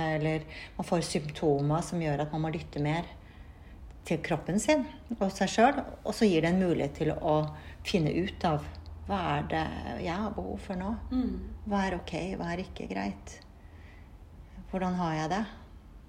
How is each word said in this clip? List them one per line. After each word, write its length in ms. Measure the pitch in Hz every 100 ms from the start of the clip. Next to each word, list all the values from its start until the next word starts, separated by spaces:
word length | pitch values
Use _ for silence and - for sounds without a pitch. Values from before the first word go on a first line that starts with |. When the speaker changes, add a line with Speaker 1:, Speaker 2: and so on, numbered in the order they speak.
| 160
Speaker 1:
eller 340 | 156 156 156 - - -
man 100 | -
får 160 | - 170
symptomer 800 | - - 147 - 160 139 143 160
som 200 | 170 175
gjør 180 | 156 143
at 120 | 151
man 120 | 156
må 80 | 160
lytte 300 | 156 - 147
mer 260 | 147 165 175 - - - - - - - - -
til 180 | - 156
kroppen 400 | - 160 - 202
sin 240 | 302 302 - - -
og 160 | 226 196
seg 160 | - 190
selv, 320 | - 254 277 - -
og 80 | -
så 160 | - 214
gir 160 | 160
det 80 | 165
en 80 | 185
mulighet 340 | 180 156 139
til 200 | - 156 -
å 220 | 160 151 151 - - -
finne 300 | - 185 151
ut 320 | 165 196 -
av 160 | 175 147 - - - -
hva 160 | - 196 160
er 140 | 147 151
det 160 | 160 156 - 127 -
jeg 180 | 180 180
har 140 | 214
behov 280 | 208 185 196
for 160 | - 185
nå? 160 | 196 226 -
Speaker 2:
Mm. 260 | 254 220 185 - -
Speaker 1:
Hva 180 | 214 202
er 120 | 190 175
ok, 160 | - 160 185 185
hva 160 | 170
er 100 | 175
ikke 240 | 190 - -
greit? 460 | 196 202 196 - - - - - - - - - - - - - - -
Hvordan 280 | 190 185 180
har 160 | 165
jeg 160 | 156 156
det? 120 | 196 202 - - - - -